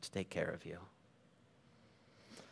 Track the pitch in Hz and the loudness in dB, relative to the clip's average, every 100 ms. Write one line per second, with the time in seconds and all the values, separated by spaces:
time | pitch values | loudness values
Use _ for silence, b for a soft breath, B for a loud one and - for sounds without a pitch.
0 | - 98 90 87 80 - 80 85 98 - | -2 0 2 4 4 4 -2 -6 -8 -16
1 | - - - - - - - - - - | -20 -20 -20 -20 -20 -20 -20 -20 -20 -20
2 | - b b b b | -20 b b b b